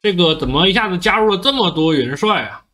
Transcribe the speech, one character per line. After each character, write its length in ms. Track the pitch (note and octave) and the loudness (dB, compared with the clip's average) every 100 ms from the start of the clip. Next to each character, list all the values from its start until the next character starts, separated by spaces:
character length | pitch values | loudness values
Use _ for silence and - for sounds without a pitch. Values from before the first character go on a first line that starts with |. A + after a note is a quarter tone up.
这 140 | G#3 | -2
个 200 | F3+ E3+ | 2 2
怎 140 | D#3 B2+ | 0 -2
么 180 | C3+ F#3 | 0 2
一 60 | |
下 160 | G3 G#3+ | 2 -2
子 80 | F3+ | -2
加 200 | G#3 G3+ | 0 2
入 120 | G#3+ | 2
了 60 | G3 | 0
这 160 | C4 | -2
么 180 | C4+ F#3+ | 0 -2
多 240 | D#3+ D#3+ | 0 0
元 220 | D3+ B2 C#3+ | 2 0 -2
帅 280 | G#3+ G3 | 0 0
啊？ 200 | A2 - _ | -4 -12 _